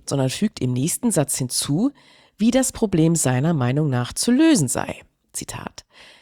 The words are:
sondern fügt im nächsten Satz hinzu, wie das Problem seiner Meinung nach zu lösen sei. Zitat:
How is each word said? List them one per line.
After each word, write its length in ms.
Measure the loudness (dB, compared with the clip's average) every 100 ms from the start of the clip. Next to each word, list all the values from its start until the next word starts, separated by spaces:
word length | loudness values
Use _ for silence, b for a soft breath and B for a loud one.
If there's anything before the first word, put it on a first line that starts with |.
| -6
sondern 220 | -2 -2
fügt 300 | 0 -4 -2
im 140 | -2
nächsten 380 | 0 -2 -2 -2
Satz 260 | 0 0 -2
hinzu, 540 | -4 -4 -2 0 0 -4 b b b b
wie 140 | 2
das 200 | 2 0
Problem 440 | -2 0 2 4 2
seiner 380 | 2 0 2
Meinung 360 | 2 0 0 0
nach 240 | 0 -4
zu 180 | -4 0
lösen 360 | 4 4 4 2
sei. 340 | -2 -6 -8 -16 _ _
Zitat: 520 | -14 -12 -12 -12 -16 -20 b b b